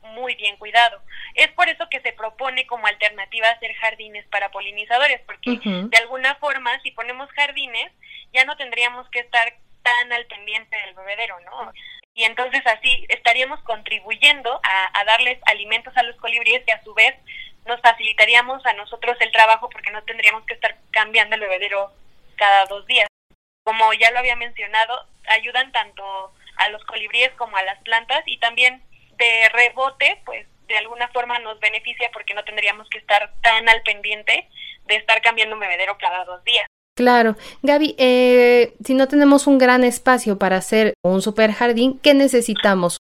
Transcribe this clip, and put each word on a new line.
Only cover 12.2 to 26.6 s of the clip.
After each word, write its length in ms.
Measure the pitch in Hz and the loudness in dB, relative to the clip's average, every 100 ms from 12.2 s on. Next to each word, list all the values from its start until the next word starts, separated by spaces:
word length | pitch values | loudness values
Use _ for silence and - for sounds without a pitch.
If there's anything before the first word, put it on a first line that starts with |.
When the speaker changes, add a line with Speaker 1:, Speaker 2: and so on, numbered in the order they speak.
| 226 | -2
Speaker 1:
entonces 360 | 226 254 262 247 | -2 -4 -2 0
así 380 | 220 - - - | 0 2 0 0
estaríamos 500 | 208 240 233 262 302 | 0 2 2 -2 -6
contribuyendo 960 | - 220 - 220 196 233 285 294 233 269 | -8 -8 -6 -10 -8 0 2 2 -2 -4
a, 360 | - 190 190 202 | -2 -2 -2 -2
a 40 | 202 | 2
darles 340 | 226 247 254 - | 2 2 -2 -2
alimentos 500 | 208 202 226 240 247 | -2 -4 -6 -4 -2
a 60 | |
los 120 | 240 240 | -2 -6
colibríes 460 | 233 233 233 247 247 | -6 -4 0 -2 -2
que 80 | |
a 100 | 214 | -4
su 100 | 214 | -6
vez 220 | 208 226 262 - - - - 220 | 0 0 0 -20 -18 -18 -18 -8
nos 140 | 240 | 2
facilitaríamos 840 | 240 233 214 220 214 240 247 262 254 | 2 2 -2 2 4 4 2 -4 -4
a 80 | |
nosotros 440 | 208 208 233 233 240 | -4 -8 -8 -6 -2
el 120 | 226 | -2
trabajo 380 | 226 220 220 247 | 4 4 4 0
porque 220 | - - | -12 -12
no 120 | 214 | -12
tendríamos 420 | 208 226 214 220 - | -12 0 0 0 -10
que 80 | 233 | -6
estar 220 | 220 - _ | -6 -8 _
cambiando 440 | 220 214 220 208 214 | -4 -2 -2 -2 -4
el 60 | |
bebedero 500 | 208 185 202 196 196 _ - - - - | -4 -6 -4 -6 -6 _ -20 -20 -20 -2
cada 300 | 208 196 196 | 2 4 2
dos 200 | 202 - | -6 -4
días. 200 | 247 208 _ _ _ _ _ | -2 -2 _ _ _ _ _
Como 300 | - 220 220 | -6 0 2
ya 160 | 220 226 | 4 2
lo 80 | 240 | 2
había 160 | 254 240 | -4 -4
mencionado, 720 | 240 226 208 214 226 247 - _ - | -8 -10 -4 -2 -2 -4 -12 _ -2
ayudan 420 | 220 226 247 262 | -2 -2 -4 -4
tanto 600 | 240 202 - 196 190 190 _ - | -4 -6 -12 -12 -12 -14 _ -20
a 120 | - | -4